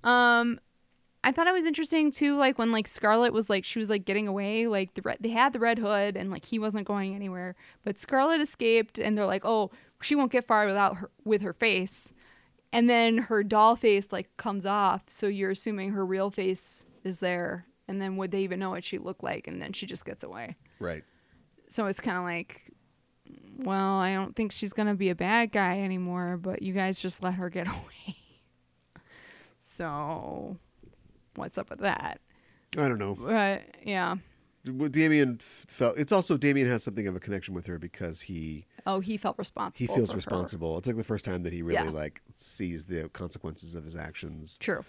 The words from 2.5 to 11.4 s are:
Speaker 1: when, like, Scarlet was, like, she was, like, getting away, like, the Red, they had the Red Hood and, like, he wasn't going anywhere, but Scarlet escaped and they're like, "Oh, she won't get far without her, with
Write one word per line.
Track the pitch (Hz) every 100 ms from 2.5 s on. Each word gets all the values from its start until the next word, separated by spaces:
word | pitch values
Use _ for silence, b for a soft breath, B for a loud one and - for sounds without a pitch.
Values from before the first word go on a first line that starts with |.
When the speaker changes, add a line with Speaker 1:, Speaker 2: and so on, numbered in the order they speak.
| 254
Speaker 1:
when, | 226
like, | 220 214
Scarlet | - 208 220 240
was, | 220 214
like, | 196 -
she | 233
was, | 214
like, | 208 190
getting | 202 214
away, | 196 202 220 233
like, | 202 190
the | -
Red, | - -
they | 226
had | 226 269
the | 240
Red | 233 226
Hood | 208 208 202 196
and, | 196
like, | 175 -
he | 226
wasn't | 214 208 190
going | 202 190 196
anywhere, | 196 180 180 180 B B
but | 208 196
Scarlet | - 269 294 330
escaped | 294 - 226 226 220 -
and | 214 208
they're | 196
like, | 190
"Oh, | - 220 196 B B _
she | -
won't | 294 262
get | 247 240
far | 214 208
without | 196 202 180
her, | - _
with | 214 208